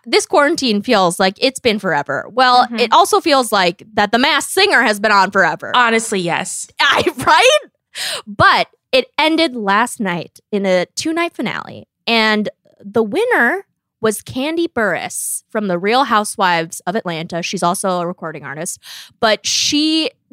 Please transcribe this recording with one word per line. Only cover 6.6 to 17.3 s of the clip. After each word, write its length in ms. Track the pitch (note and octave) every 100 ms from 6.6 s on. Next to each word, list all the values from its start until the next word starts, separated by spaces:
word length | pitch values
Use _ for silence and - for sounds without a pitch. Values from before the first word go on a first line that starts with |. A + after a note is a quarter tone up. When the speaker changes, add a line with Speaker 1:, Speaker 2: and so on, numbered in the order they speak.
| -
Speaker 1:
<laughs> 60 | -
I, 220 | D4+ F#4+ G#4+ B3+ D4+
right? 440 | D#4+ A#4 D5+ G4+ _ _ - - -
But 440 | - G3+ F#4 B3+ - _ _
it 140 | C4 B3 -
ended 380 | D#4 D#4+ E4 B3
last 420 | G3 G3+ A#3 -
night 400 | G3 F3 - _ _
in 120 | G#3
a 220 | G3 F3+ F3
two-night 400 | - D#4 E4 E4+
finale, 540 | - A3+ D#2+ - G#2+ - _ -
and 420 | A3+ A3 G#3+ G#3 - _ _
the 240 | G3+ A3
winner 640 | A3 C4+ B4 G#4 A#3+ F4+ - _ _ _
was 200 | A3 G#3+
Kandi 460 | - B3+ C#4+ E4 E4+
Burruss 760 | - G#3 D#3 F2+ - - - -
from 200 | A3+ G#3
The 100 | F3
Real 260 | G3 B3
Housewives 760 | C4+ A3 G#3 - F#3+ E3+ E3 - -
of 100 | G3+
Atlanta. 440 | F3+ E3 E3+